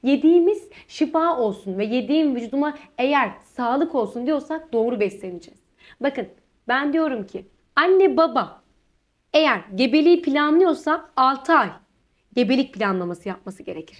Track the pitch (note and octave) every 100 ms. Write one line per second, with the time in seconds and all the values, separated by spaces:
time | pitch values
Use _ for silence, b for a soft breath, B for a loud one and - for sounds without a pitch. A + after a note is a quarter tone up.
0 | A#3+ C#4 D#4 F4 E4+ G#4 - B B -
1 | D4+ E4 E4 D#4+ A3 G3 G3 F#3+ G#3 B3
2 | G#3+ D4+ D4+ B3 A#3 C4+ D4 D4 B -
3 | C4 C#4+ A3 - _ - A#3+ C4 E4+ C#4+
4 | G#3 A#3+ B3 D4+ D4 D#4+ D#4+ A#3 A3+ A#3+
5 | G3+ G3 F#3+ F3 - _ _ b b b
6 | C#4 C#4 G3 _ _ _ - B3+ D4 D#4
7 | D#4 B3 G3 F#3 - _ _ - E4+ F#4+
8 | F#4+ C4 E4 B3 F3 - _ _ _ _
9 | _ _ _ D4+ D#4 G#3+ E3+ F#3+ C4 D4
10 | D#4 F4 D#4 C#4+ D4 D#4 F4+ D4+ - E4
11 | - - C4 C4+ - D#4+ G3+ - _ _
12 | _ _ _ - A3+ C4 C4+ G3 G3+ F#3
13 | F3 E3+ G3+ F3+ - G3 - D#3+ D#3+ -